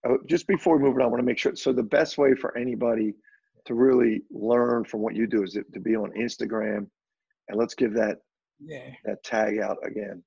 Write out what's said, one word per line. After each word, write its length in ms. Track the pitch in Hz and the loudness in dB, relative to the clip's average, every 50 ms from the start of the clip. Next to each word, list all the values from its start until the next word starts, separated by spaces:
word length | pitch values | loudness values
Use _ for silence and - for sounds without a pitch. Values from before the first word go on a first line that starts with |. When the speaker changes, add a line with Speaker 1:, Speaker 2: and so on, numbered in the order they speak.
| - | 2
Speaker 1:
Uh, 80 | 120 131 - - | 2 0 0 2
just 200 | - 165 175 - | 0 -2 0 2
before 300 | - 196 165 - 180 160 | 0 -2 2 4 4 4
we 60 | 143 139 | 6 4
move 120 | 139 127 | 2 2
on, 60 | 131 127 | 2 2
I 40 | |
wanna 160 | 120 117 120 123 | 2 2 0 0
make 140 | 123 120 | 0 -2
sure. 180 | - - - - | 0 -2 -4 -4
So 160 | - - 135 | -2 -2 0
the 120 | 127 123 120 | 0 0 0
best 340 | 104 147 147 160 151 - | 2 2 2 2 2 2
way 180 | - 143 135 131 | 2 4 4 4
for 220 | 131 - - - | 2 0 -6 -4
anybody 560 | 120 123 127 120 110 120 117 113 113 110 107 101 _ _ _ _ _ _ _ _ _ _ | -4 -4 -4 -4 -2 0 0 0 0 -2 -2 -4 _ _ _ _ _ _ _ _ _ _
to 100 | - 120 | -4 2
really 480 | 117 127 131 127 123 120 117 110 - - _ | 4 6 6 6 6 4 4 2 0 -4 _
learn 540 | - - 104 113 120 120 120 120 120 117 104 | -12 -6 0 2 2 2 4 2 0 -2 -2
from 160 | - - 107 | -4 -4 -4
what 160 | 107 113 - | -4 -4 -2
you 100 | - 117 | -2 -2
do 180 | 107 113 110 98 | 0 0 0 0
is 100 | 92 95 | 0 -4
to, 100 | 104 - - - | -8 -10 -8 -14
to 60 | 101 | -8
be 160 | 92 107 113 | -2 -2 0
on 160 | 110 101 - | 0 -2 -6
Instagram, 760 | - 104 120 117 - - - - 117 110 110 107 104 104 101 95 _ _ _ _ _ _ _ _ _ _ _ | -4 -6 -6 -6 -4 -6 -6 -4 -4 -4 -2 -2 -4 -6 -6 -10 _ _ _ _ _ _ _ _ _ _ _
and 100 | - 101 | -6 -2
let's 180 | 107 117 113 - | -2 -2 -2 0
give 180 | - 127 113 104 | -2 0 0 2
that, 240 | 117 110 104 - - _ _ _ _ _ _ _ _ | 0 0 0 -2 -6 _ _ _ _ _ _ _ _
Speaker 2:
Yeah. 300 | 147 156 151 131 117 135 131 - _ | -18 -16 -16 -16 -16 -18 -20 -12 _
Speaker 1:
that 180 | 107 104 - - | -10 -10 -8 -8
tag 360 | - 120 110 110 107 104 107 | -4 0 0 0 0 0 -2
out 180 | 101 101 - - - | -2 -4 -4 -6 -8
again. 400 | - - 104 104 98 98 87 _ | -8 -8 -8 -8 -8 -12 -14 _